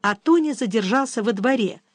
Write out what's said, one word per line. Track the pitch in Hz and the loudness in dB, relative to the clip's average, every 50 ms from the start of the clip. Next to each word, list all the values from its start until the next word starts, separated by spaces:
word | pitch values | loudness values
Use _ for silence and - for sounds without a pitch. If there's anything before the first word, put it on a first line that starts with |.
а | - 202 208 | 0 -2 -2
Тони | - _ 320 330 339 311 302 | -2 _ 2 4 4 4 0
задержался | 277 - 254 208 180 226 196 185 220 269 269 254 - 233 208 | -2 -2 -4 -2 -2 -2 0 0 0 0 0 -2 -4 -4 -2
во | 226 233 | -2 -2
дворе | 190 196 254 269 247 214 180 - - _ _ | 0 0 0 0 2 0 -2 -4 -8 _ _